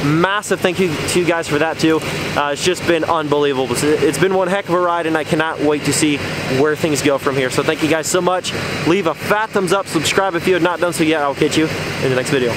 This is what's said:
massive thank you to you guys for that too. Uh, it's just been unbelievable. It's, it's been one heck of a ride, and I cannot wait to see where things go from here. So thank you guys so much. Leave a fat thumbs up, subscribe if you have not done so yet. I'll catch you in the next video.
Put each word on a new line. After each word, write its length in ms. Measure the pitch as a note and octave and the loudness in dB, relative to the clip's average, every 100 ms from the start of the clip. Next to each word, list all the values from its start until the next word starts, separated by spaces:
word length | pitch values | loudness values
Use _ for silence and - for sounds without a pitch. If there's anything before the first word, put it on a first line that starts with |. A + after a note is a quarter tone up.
massive 560 | C#3+ D#3+ F3+ G3+ G3+ F#3+ | 0 2 2 0 0 0
thank 180 | F#3 E3 | 0 0
you 120 | F#3 C#3+ - | -2 -2 0
to 100 | F3 | 0
you 60 | E3 | 2
guys 220 | E3+ D#3+ | 0 0
for 100 | D3 | 0
that 220 | E3 D3+ | 0 0
too. 220 | D#3+ D#3+ D#3 - - - | 2 2 -2 -6 -4 -2
Uh, 140 | D3 | -2
it's 120 | C#3+ | 0
just 220 | F3+ F3 - | -2 -2 0
been 200 | E3 D#3+ | 0 2
unbelievable. 640 | E3 D3+ D3 D3 C3 C3 | -2 0 2 2 0 0
It's, 120 | A#2+ | 0
it's 340 | D3 D3+ D3 D#3 | 0 2 2 2
been 160 | F#3 | 0
one 140 | F#3+ F3+ | 2 0
heck 200 | G3+ G3 | -2 0
of 80 | F3 | 0
a 40 | |
ride, 280 | F3 F3 D#3+ | 2 0 0
and 100 | D#3+ | -2
I 60 | |
cannot 380 | D3 E3 D#3+ - | -2 0 0 0
wait 240 | D3 D3+ C#3 | 0 0 0
to 80 | |
see 240 | C#3 D3+ C#3+ - - - C3+ | 0 0 0 -4 -6 -2 0
where 160 | D3+ D3+ | 2 2
things 260 | E3+ C#3+ | 0 0
go 160 | D3 C3+ | 2 0
from 180 | D3 C3+ | 0 0
here. 140 | B2+ | 0
So 140 | B2 | 0
thank 180 | C#3+ D#3 | 0 0
you 80 | D3+ | 2
guys 160 | D#3+ D3 | 0 2
so 160 | F3+ | 0
much. 320 | F3+ F#3 - - - - D3 | 2 0 -2 -6 -6 -4 0
Leave 200 | F#3 E3 | 2 2
a 60 | |
fat 380 | D3 - G#3 G#3+ | -4 -2 0 0
thumbs 200 | G#3 F#3 | 0 2
up, 160 | G3 F#3 | 0 0
subscribe 480 | E3 C#3+ - G3 E3+ | -2 0 2 2 0
if 100 | F3 | 0
you 80 | |
have 100 | F3+ | 2
not 180 | E3+ E3+ | 2 0
done 100 | F3 | -2
so 140 | D#3+ D#3 | 0 0
yet. 160 | D#3 | 2
I'll 120 | C#3+ | 0
catch 240 | C3+ D#3 D3+ | 0 0 2
you 120 | D#3 - - - | 0 -2 -6 -4
in 60 | C3+ | 0
the 60 | B2+ | 0
next 160 | C3+ | 0
video. 220 | C#3+ B2 | 0 0